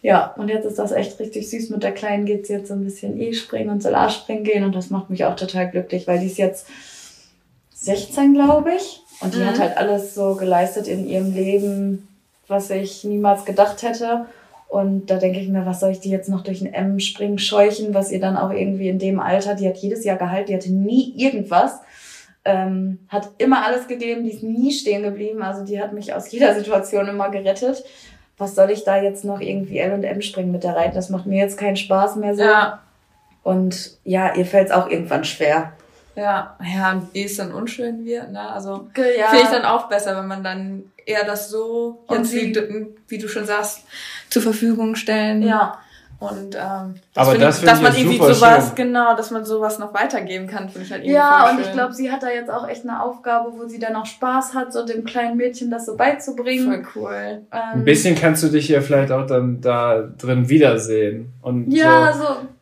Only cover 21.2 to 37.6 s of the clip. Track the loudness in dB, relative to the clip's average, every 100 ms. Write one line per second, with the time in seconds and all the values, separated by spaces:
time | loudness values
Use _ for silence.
21.2 | 0 0 2 4 4 -2 -20 -20 -20 -20
22.2 | -20 _ 0 0 0 -2 -4 -6 _ -6
23.2 | -6 _ 2 4 2 -2 -4 -8 -6 -4
24.2 | -6 -6 -6 0 0 0 -2 -2 -2 -4
25.2 | -6 -6 -6 -6 -6 -6 -6 -8 -8 -10
26.2 | -8 2 4 4 0 0 0 -2 -2 -2
27.2 | -4 -2 -2 -2 -2 -4 -10 -20 -20 -20
28.2 | _ _ -4 4 4 4 0 2 0 -4
29.2 | -8 -6 -6 -6 -6 -4 -2 -2 -4 -6
30.2 | -6 -6 -4 -2 -2 0 -2 -2 -6 -6
31.2 | -2 0 0 -2 -4 -4 0 2 2 0
32.2 | -4 2 6 6 4 -2 _ _ _ _
33.2 | _ _ -2 0 0 -2 -12 _ -2 0
34.2 | 2 0 4 4 6 4 2 -4 -2 -4
35.2 | -4 -2 2 2 0 -12 _ _ _ -6
36.2 | -2 -2 -4 -12 -6 -2 0 -2 -6 -8
37.2 | -6 -6 -8 -8